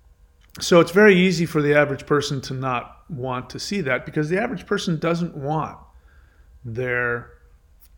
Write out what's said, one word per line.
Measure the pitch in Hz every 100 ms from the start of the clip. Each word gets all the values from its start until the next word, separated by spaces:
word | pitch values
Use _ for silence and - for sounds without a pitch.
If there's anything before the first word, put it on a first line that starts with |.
| _ _ _ _ _ -
so | - 175
it's | 165
very | 196 214 185
easy | 185 170 165
for | 156
the | 147 147
average | 139 131 -
person | 147 143 139
to | -
not | 131 131 123 - - -
want | 135 127 123 123
to | -
see | - 202
that | 135 127 -
because | 156 151
the | 185
average | 240 180 -
person | 202 196 156
doesn't | 170 170 170 151
want | 139 156 110 - - - - - - _ - - 120
their, | 113 123 123 120 120 117 - _ _ _ _ _